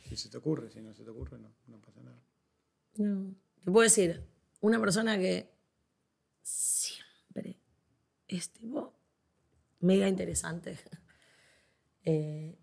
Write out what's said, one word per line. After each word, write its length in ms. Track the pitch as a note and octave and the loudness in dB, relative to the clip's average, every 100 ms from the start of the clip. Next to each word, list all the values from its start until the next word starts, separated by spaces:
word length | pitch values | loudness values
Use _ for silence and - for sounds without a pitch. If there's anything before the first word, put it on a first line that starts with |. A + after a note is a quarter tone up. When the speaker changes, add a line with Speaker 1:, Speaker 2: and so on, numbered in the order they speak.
| - | -14
Speaker 1:
Si 60 | A#2+ | -12
se 140 | G#2+ | -12
te 80 | A#2+ | -6
ocurre, 340 | D3+ D3+ A2+ | -4 -4 -6
si 100 | A2+ | -16
no 140 | A2 G#2+ | -18 -18
se 80 | |
te 80 | A2 | -18
ocurre, 260 | A2+ C3 A#2+ | -14 -14 -16
no, 140 | A2 A2 - | -20 _ -20
no 100 | A2 | -20
pasa 220 | G#2+ A#2 | -20 -20
nada. 160 | B2 A#2+ _ _ _ _ _ _ _ - | -20 -20 _ _ _ _ _ _ _ -4
Speaker 2:
No. 400 | G#3 G3 F#3+ F#3+ _ _ | -2 -2 -6 -14 _ _
Te 60 | F#3 | 4
puedo 120 | G3+ | 6
decir, 400 | A3+ A3 F3 E3 - _ _ _ | 8 6 4 0 -10 _ _ _
una 180 | G#3 A3+ | 2 4
persona 400 | G#3 F#3 A3+ G#3 | 2 2 2 0
que 280 | F#3 F3+ - _ _ _ _ _ _ _ _ _ | 0 -2 -6 _ _ _ _ _ _ _ _ _
siempre 1160 | - - - - - - - _ _ - - - _ _ _ _ _ _ - | -10 -4 -2 -2 -4 -8 -18 _ _ -12 -12 -14 _ _ _ _ _ _ -12
es, 220 | F3+ - | -10 -10
tipo, 460 | - A3+ D4 E4+ - _ _ _ _ _ _ _ _ | -12 -10 -8 -10 -14 _ _ _ _ _ _ _ _
mega 280 | F3 F#3+ G3 | 4 4 4
interesante, 720 | F#3+ E3+ D#3+ E3 E3+ F3+ E3+ - - _ _ _ _ | 0 -2 -4 -4 -6 -10 -14 -16 -20 _ _ _ _
<laughs> 640 | _ _ _ _ _ _ | _ _ _ _ _ _
eh, 540 | E3 D#3 D3+ D3+ D#3 - | 0 0 0 -8 -12 -16